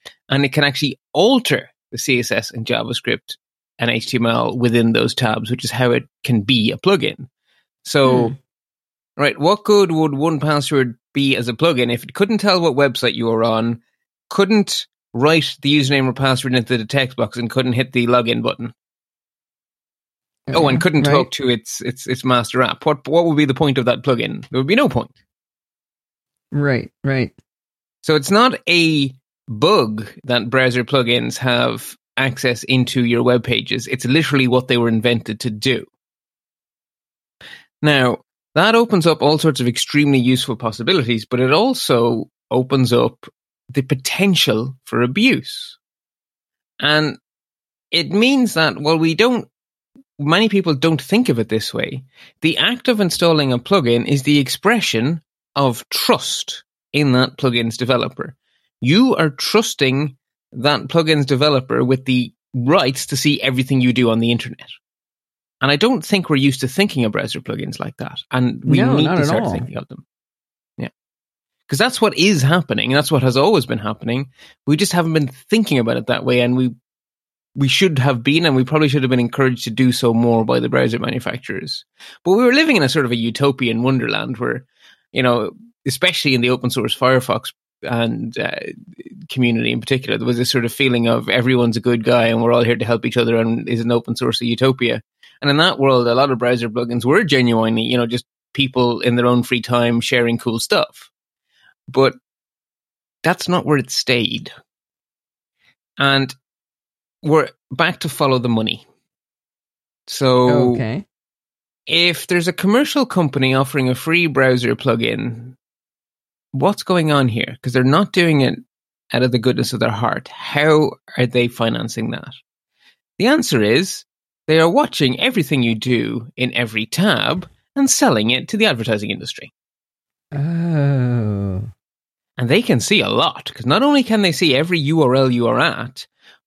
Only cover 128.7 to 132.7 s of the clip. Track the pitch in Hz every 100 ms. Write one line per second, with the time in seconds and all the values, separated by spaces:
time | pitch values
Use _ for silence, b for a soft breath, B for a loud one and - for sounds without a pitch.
128.7 | 135 113 107 101 - - - - _ _
129.7 | _ _ _ _ _ _ 147 147 170 170
130.7 | 160 139 139 123 120 107 101 98 92 107
131.7 | - _ _ _ _ _ - 123 165 240